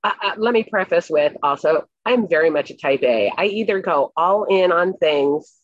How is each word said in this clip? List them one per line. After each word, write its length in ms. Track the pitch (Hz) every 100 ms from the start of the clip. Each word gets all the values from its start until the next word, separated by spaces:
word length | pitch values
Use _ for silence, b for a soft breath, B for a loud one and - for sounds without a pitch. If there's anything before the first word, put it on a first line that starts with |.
uh, 100 | 302 -
uh, 100 | 202 208
let 160 | 220
me 100 | 233
preface 460 | 220 208 190 170 -
with 260 | 156 147 -
also, 460 | 147 139 156 156 - _
I'm 240 | 214 247 196
very 220 | 156 160
much 200 | 151 139
a 60 | 135
type 260 | 147 135
A. 300 | 127 113 101
I 120 | - 196
either 340 | 208 214 196
go 320 | 185 151 131 -
all 280 | 170 202
in 260 | 208 196 180
on 200 | 170 180 185
things 560 | 160 147 139 151 - _